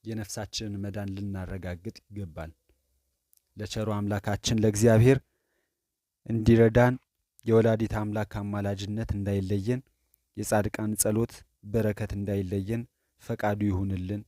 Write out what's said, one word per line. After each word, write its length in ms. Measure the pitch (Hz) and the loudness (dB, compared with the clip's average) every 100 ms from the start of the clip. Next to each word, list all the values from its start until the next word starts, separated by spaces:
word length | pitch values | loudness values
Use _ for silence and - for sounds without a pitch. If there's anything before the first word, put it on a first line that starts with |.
የነፍሳችንን 760 | 107 110 107 - 104 - 110 101 | -8 -8 -8 -10 -8 -8 -8 -6
መዳን 320 | 101 101 98 | -8 -8 -8
ልናረጋግጥ 840 | 98 101 98 90 95 90 87 101 - | -8 -8 -8 -8 -8 -8 -10 -12 -16
ይገባል። 480 | _ 101 92 80 80 - _ _ _ _ _ _ _ _ _ - | _ -12 -12 -12 -14 -16 _ _ _ _ _ _ _ _ _ -14
ለቸሩ 320 | 104 113 107 | -10 -6 -4
አምላካችን 680 | 104 101 104 107 98 - 113 | -2 -2 -2 -2 -4 -2 2
ለእግዚአብሔር 580 | 107 104 113 110 123 135 _ _ _ _ _ _ _ _ _ _ - | 2 6 6 8 6 4 _ _ _ _ _ _ _ _ _ _ -4
እንዲረዳን 680 | 113 110 113 113 110 123 127 _ _ _ _ | 0 6 8 8 6 4 2 _ _ _ _
የወላዲት 500 | 113 113 113 110 107 107 | 4 6 6 2 0 -2
አምላክ 360 | 107 107 104 107 | -4 -4 -4 -6
አማላጅነት 760 | 101 104 101 98 101 104 113 | -6 -4 -4 -6 -6 -6 -4
እንዳይለየን፣ 680 | 101 98 101 95 101 98 127 _ _ _ _ _ - | -4 -2 -2 0 -2 0 -4 _ _ _ _ _ -10
የጻድቃን 560 | 104 110 101 - 107 107 | 0 0 0 -4 -6 -2
ጸሎት 360 | 110 107 117 - _ _ 104 | 0 0 -2 -8 _ _ -4
በረከት 440 | 113 107 101 107 | -2 -2 -2 -6
እንዳይለየን 720 | 101 101 101 92 98 95 113 120 _ _ _ | -6 -4 -2 -2 -4 -4 -6 -8 _ _ _
ፈቃዱ 380 | - 117 107 104 | -10 -4 -2 0
ይሁንልን። 580 | 104 92 98 95 92 104 | 0 0 -2 -4 -6 -8